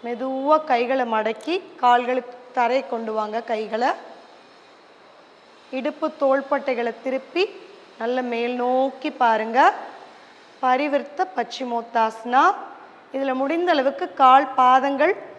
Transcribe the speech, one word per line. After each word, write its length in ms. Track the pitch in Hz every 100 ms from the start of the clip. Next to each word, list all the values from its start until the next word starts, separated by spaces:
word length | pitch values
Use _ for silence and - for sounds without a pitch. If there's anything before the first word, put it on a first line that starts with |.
| 233
மெதுவா 500 | 240 262 262 277 311 302
கைகளை 360 | 240 240 262 240
மடக்கி 400 | 220 220 220 - 370 - -
கால்களுக்கு 540 | 247 240 247 254 247 - - -
தரை 240 | 233 262 262
கொண்டு 200 | 233 226 214
வாங்க. 220 | 214 220 226
கைகளை, 380 | 220 214 220 262 381 - - - - - - - - - - - - - - - - - 262
இடுப்பு 300 | 277 294 311 311
தோள்பட்டைகளை 720 | 277 269 269 285 277 240 233 226 262
திருப்பி 380 | 262 262 339 415 - - - - -
நல்ல 160 | 233 254 247
மேல் 240 | 233 240 247
நோக்கி 480 | 247 254 269 269 302 285
பாருங்க. 380 | 240 220 220 233 339 359 - - - - - - - -
பரிவிருத்த 640 | 262 254 294 277 285 - 370 262
பச்சிமோத்தாசனா. 1040 | 233 - 254 233 226 233 220 220 247 254 339 415 - - - - - 269
இதுல 160 | 269 262
முடிந்த 300 | 277 330 359 302
அளவுக்கு 320 | 262 277 359 -
கால் 240 | 262 269 294 -
பாதங்கள் 520 | 254 262 277 277 320 427 -